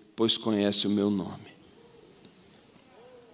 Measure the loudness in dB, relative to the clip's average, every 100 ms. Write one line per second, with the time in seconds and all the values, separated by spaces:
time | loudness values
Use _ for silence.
0 | -14 -2 0 2 0 0 2 2 0 0
1 | 0 -2 -6 -10 -18 -20 -20 -20 -20 -20
2 | -20 -20 -20 -20 -20 -20 -20 -20 -20 -20
3 | -20 -20 -20